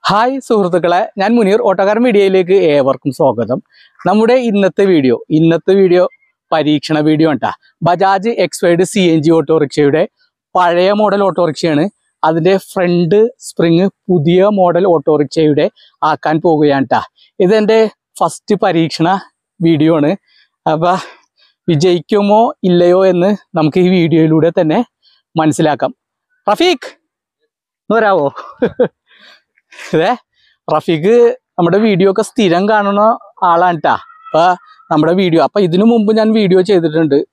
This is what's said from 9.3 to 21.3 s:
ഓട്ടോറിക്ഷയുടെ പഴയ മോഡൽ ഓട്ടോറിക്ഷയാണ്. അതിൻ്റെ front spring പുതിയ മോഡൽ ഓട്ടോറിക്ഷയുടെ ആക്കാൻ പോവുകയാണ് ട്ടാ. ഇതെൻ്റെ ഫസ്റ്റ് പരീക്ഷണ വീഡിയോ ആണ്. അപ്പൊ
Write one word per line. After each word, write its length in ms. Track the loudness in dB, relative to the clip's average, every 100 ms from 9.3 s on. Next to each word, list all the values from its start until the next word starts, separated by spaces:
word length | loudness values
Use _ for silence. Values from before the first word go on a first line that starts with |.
| 0
ഓട്ടോറിക്ഷയുടെ 680 | 2 -2 -2 0 0 0 -2 _ _ _ _ -2
പഴയ 340 | 0 2 0 0
മോഡൽ 220 | 0 0 -2
ഓട്ടോറിക്ഷയാണ്. 560 | -2 -4 -2 -2 -2 -4 _ _ _ -2
അതിൻ്റെ 260 | 0 0 -2 -4
front 460 | -6 -2 -2 0 0 0 -4 -20
spring 400 | -4 0 2 0 _ -4
പുതിയ 380 | -2 2 2 2 2
മോഡൽ 260 | 0 0 0
ഓട്ടോറിക്ഷയുടെ 720 | 0 0 -2 -2 0 0 0 -2 _ _ _ -4
ആക്കാൻ 280 | -4 -4 -2
പോവുകയാണ് 420 | 0 0 0 0 -2
ട്ടാ. 100 | -4 -4 _ _ _
ഇതെൻ്റെ 380 | 0 0 2 0 0 _ _ -6
ഫസ്റ്റ് 360 | -6 -6 -6 -2
പരീക്ഷണ 440 | 0 0 -2 -2 -2 -2 -6 _ _ _ 0
വീഡിയോ 300 | 2 2 2
ആണ്. 120 | 0 -4 _ _ _ _ -6
അപ്പൊ 180 | -2 -2 -2 -6 -20 _